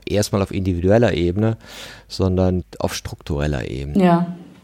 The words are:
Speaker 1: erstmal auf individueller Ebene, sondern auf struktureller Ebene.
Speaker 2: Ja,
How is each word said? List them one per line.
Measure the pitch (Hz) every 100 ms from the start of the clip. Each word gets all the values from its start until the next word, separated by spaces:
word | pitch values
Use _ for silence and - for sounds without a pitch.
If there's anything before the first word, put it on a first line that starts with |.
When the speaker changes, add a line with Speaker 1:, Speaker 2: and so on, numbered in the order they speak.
| -
Speaker 1:
erstmal | 98 110 104
auf | 95
individueller | 98 95 87 90 110 117
Ebene, | - 87 95 110 113 - - - - -
sondern | - 95 92 92 92 - -
auf | 98
struktureller | - - - - 73 73 71 53
Ebene. | 65 69 180 185
Speaker 2:
Ja, | 170 175 - - -